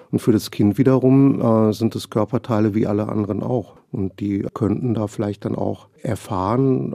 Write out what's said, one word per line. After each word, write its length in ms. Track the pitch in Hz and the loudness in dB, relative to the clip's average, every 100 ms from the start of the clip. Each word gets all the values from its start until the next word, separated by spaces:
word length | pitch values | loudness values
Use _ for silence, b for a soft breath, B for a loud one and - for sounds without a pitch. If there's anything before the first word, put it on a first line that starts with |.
| B | B
Und 80 | - | -4
für 140 | - | 0
das 180 | 107 - | -2 -2
Kind 260 | - 104 101 | 0 0 2
wiederum, 640 | 131 131 131 135 139 - | 2 4 4 6 4 4
äh, 320 | 117 110 110 | 2 4 2
sind 240 | 107 113 107 | 2 -2 -4
es 140 | - | -4
Körperteile 640 | 110 104 120 - 110 110 107 | -2 -2 -2 -2 0 2 2
wie 120 | 101 | 0
alle 200 | 104 107 | -2 -2
anderen 340 | 110 101 107 | -2 -2 -4
auch. 340 | 120 123 101 - _ | -2 -4 -4 -14 _
Und 260 | - 95 - | -6 -6 -4
die 260 | 101 101 107 | -4 -2 -4
könnten 400 | - 104 104 127 | -2 0 0 0
da 140 | 113 104 | -2 -2
vielleicht 380 | - 104 101 110 | -4 -4 -4 -6
dann 100 | 107 | -4
auch 320 | 98 104 - _ | -4 -6 -12 _
erfahren, 920 | - 101 - 92 95 120 135 127 120 | -6 -6 -4 -4 0 2 2 2 -2